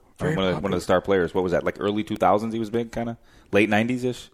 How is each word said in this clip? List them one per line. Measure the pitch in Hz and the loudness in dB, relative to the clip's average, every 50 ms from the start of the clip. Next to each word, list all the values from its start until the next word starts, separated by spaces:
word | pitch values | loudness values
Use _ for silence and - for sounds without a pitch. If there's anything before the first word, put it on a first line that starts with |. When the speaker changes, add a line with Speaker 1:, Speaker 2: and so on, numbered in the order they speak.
| _ _ _ - | _ _ _ -6
Speaker 1:
Very | 95 82 78 | -4 -4 -2
Speaker 2:
One | 95 95 | 0 0
of, | |
one | 92 | 0
of | 87 82 | 0 0
Speaker 1:
popular. | 92 95 95 87 | -2 -2 -2 -2
Speaker 2:
the | |
star | - - 95 90 | 0 2 2 2
players. | - - 98 92 85 80 - | 4 2 2 2 2 2 0
What | 95 90 | 0 0
was | 90 | 2
that, | 85 73 71 | 0 0 0
like, | 87 - - | 0 -4 -2
early | - 104 104 107 101 | -2 -2 -2 -2 -4
two | - 110 101 | -4 -2 2
thousands | 98 90 98 104 113 113 110 | 2 4 4 2 0 -2 -6
he | 113 | -6
was | 113 104 | -6 -4
big, | 110 117 120 113 | -4 -6 -6 -4
kinda? | - - 117 117 117 - _ _ _ - _ - | -6 -8 -6 -8 -8 -12 _ _ _ -20 _ 0
Late | - 101 107 104 | 2 2 4 4
nineties-ish? | 107 104 113 120 127 123 123 127 120 - - - | 4 2 2 0 -2 -2 -2 -4 -6 -6 -12 -18